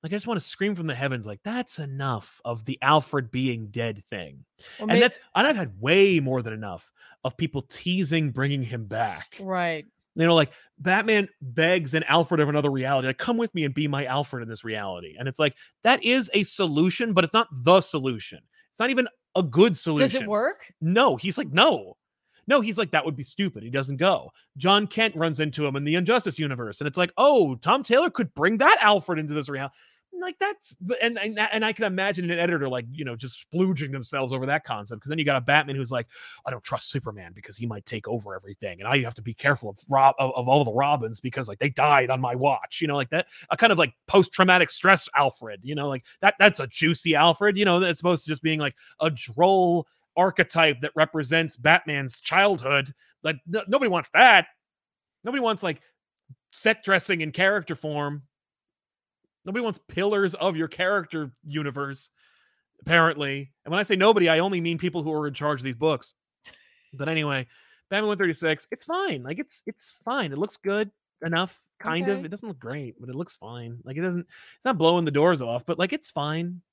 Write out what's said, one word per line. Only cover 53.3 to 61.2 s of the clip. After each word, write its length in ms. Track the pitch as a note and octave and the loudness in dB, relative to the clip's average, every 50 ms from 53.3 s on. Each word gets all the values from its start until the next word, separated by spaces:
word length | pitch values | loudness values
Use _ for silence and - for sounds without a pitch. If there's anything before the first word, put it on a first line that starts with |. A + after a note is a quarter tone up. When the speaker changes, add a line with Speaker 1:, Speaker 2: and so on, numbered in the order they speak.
| D#3+ C3 _ | -6 -6 _
Speaker 1:
no, 160 | E3+ E3+ A3 - | -6 -6 -6 -4
nobody 220 | F#3 G#3+ C#4 C#4 A3+ | 0 0 2 2 2
wants 200 | F3+ E3+ D3 - _ | 0 0 -4 2 _
that. 320 | G#3 B3 B3+ A3 F#3+ E3 - _ _ _ _ _ _ _ _ _ _ _ _ _ _ _ | 8 10 10 10 8 6 2 _ _ _ _ _ _ _ _ _ _ _ _ _ _ _
Nobody 180 | G#3 B3 C#4 | -6 -4 0
wants, 200 | B3 A3+ A3 F3+ | 0 0 -2 -2
like, 180 | G3+ F3+ D3+ - _ _ _ _ _ _ _ _ _ _ C3+ _ _ _ | -4 -6 -6 -6 _ _ _ _ _ _ _ _ _ _ -20 _ _ _
set 320 | - - - A3 A3 A3 _ | -20 -2 0 0 0 0 _
dressing 380 | G3 F#3+ F3+ - - G3 E3+ | 0 0 0 2 -2 -4 -4
in 100 | D#3 D#3 | -4 -6
character 440 | C#3 - F#3 F#3+ G#3 G#3 D#3 - E3 | -2 0 2 2 2 0 -2 -6 -10
form. 480 | - - D#3 D3 D3 D3 C#3+ D3 D3 C#3 _ _ _ _ _ _ _ _ _ _ _ _ _ _ _ _ _ _ _ _ _ _ _ _ | -8 -8 -6 -4 -4 -4 -6 -6 -10 -14 _ _ _ _ _ _ _ _ _ _ _ _ _ _ _ _ _ _ _ _ _ _ _ _
Nobody 180 | F3 F#3+ A#3+ A#3+ | -6 -4 -2 -2
wants 160 | A3+ G3 - _ | -2 -4 -6 _
pillars 460 | _ - F3 F#3+ G3+ G#3+ G3+ G3 F#3 D#3 | _ -4 -2 0 2 2 2 0 0 -2
of 240 | - D#3 F#3+ F3 | -2 -2 -2 0
your 100 | D#3 E3 | -2 -6
character 640 | D#3 - - F#3 F#3 G#3 G3+ E3+ - - D#3+ | -6 -4 -2 0 0 0 0 -2 -4 -8 -8